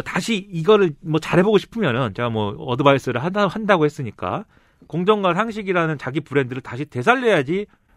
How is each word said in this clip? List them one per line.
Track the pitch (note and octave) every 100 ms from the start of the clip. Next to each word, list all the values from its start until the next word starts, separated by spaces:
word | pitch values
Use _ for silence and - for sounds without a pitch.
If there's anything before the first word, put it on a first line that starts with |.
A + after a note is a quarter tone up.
| B2+
다시 | F3+ F#3 G#3+ G3+
이거를 | E3+ D#3+ G#3+ F#3 C#3+
뭐 | E3+ D#3
잘해보고 | - E3+ F#3+ G3+
싶으면은 | - A3+ F3+ A#2 B2
제가 | F#2+ A#2+
뭐 | A2+ G#2 G#2+
어드바이스를 | C3+ B2 C#3 C#3 - A#2
한다, | D#3 G3 G3+
한다고 | G#3+ G#3 F#3 D3+
했으니까 | - A#2+ - F2+ B2+ - _ _ _ -
공정과 | D#3 F#3 G#3+ F#3+
상식이라는 | E3+ A3+ G#3+ F#3+ F3+ E3 D3
자기 | - C#3+
브랜드를 | - C#3 B2+ B2+
다시 | - B2 D3
되살려야지, | B2+ B2 C4 A#3+ F3+ C3 F#3 - _ _